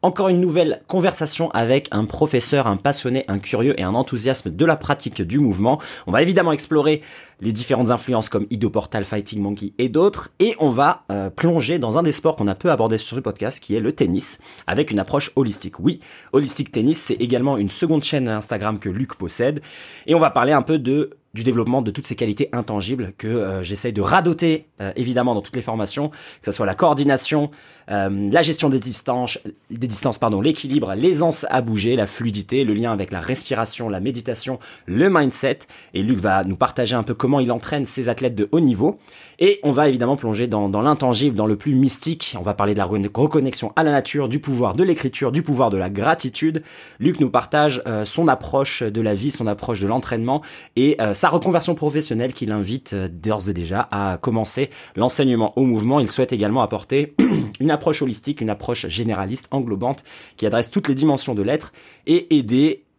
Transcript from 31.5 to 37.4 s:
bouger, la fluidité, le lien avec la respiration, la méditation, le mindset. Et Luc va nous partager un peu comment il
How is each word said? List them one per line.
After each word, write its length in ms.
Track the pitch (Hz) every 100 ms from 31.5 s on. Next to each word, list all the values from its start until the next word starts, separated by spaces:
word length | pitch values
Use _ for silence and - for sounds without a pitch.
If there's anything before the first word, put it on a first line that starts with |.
| 131
bouger, 340 | 117 110 107 123
la 100 | 101
fluidité, 600 | - 117 104 92 127 127
le 80 |
lien 180 | 104 117
avec 220 | 107 95
la 80 | 92
respiration, 640 | 82 127 - 117 113 - 117
la 140 | 95
méditation, 580 | 104 120 117 113 - 127 - - -
le 220 | 90 185
mindset. 500 | 175 139 - 139 - - - -
Et 100 | 92
Luc 160 | 104 120
va 240 | 98 95
nous 140 | 95 92
partager 400 | 123 - 117 123
un 60 |
peu 100 | 113
comment 160 | 117 127
il 120 | 139